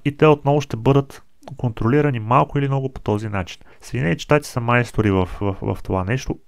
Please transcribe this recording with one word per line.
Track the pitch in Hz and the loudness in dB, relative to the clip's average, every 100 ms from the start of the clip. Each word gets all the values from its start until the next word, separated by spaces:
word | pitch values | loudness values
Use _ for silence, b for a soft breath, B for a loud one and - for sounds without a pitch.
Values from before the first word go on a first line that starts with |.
и | 143 139 | -4 2
те | 156 | 4
отново | 147 139 147 | 4 2 0
ще | 139 113 | -2 -2
бъдат | 113 139 139 - - - - - | 2 2 2 -8 -20 -20 -18 -6
контролирани | 123 110 110 147 147 123 | -6 -2 2 2 2 -2
малко | 107 131 151 143 | 2 2 2 0
или | 139 | -2
много | 139 135 | -2 -4
по | - | -6
този | - 104 110 | -2 -2 -2
начин. | 101 87 - b b | -4 -6 -10 b b
Съединените | - 117 151 160 | -8 -4 -2 -2
щати | - 147 - | 2 2 2
са | 127 | -4
майстори | 117 120 117 - 107 | 0 2 2 0 2
в, | 95 90 - | 2 0 -2
в, | 101 92 | -4 -2
в | 107 - | -4 -6
това | - 95 | -4 -4
нещо, | 92 127 - - | -2 -4 -4 -8